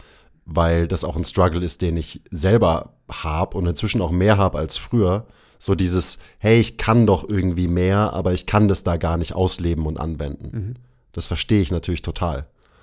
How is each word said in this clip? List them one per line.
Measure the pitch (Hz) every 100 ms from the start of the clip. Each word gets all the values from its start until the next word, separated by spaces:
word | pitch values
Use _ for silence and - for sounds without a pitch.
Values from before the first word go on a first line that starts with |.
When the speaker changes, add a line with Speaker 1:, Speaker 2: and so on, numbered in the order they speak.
| - _ _ _ -
Speaker 1:
weil | 82 82 85 85
das | 92
auch | 78 85
ein | 85
Struggle | - 90 85
ist, | 87 -
den | 90 82
ich | - - -
selber | - 87 113 87 82 - _ -
hab | - 80 78 95 -
und | 87
inzwischen | 82 104 117
auch | 85
mehr | 90 98 101
hab | 95 73
als | 78 -
früher, | - 120 92 98 120 _ _ _
so | - 92
dieses, | 92 90 - - - _
hey, | 107 117
ich | 107 -
kann | - 117 107
doch | 90 -
irgendwie | 104 92 87 90
mehr, | 87 92 98 107
aber | 87 90
ich | 90 -
kann | 107 107
das | 92
da | - 85
gar | 80 85
nicht | 87
ausleben | - 92 - 85 80 78
und | 80
anwenden. | 82 76 73 71 -
Speaker 2:
Mhm. | 113 101 127 - _ _
Speaker 1:
Das | - -
verstehe | 87 - 107
ich | 92
natürlich | 87 - 85
total. | - - 87 67 - _ _ _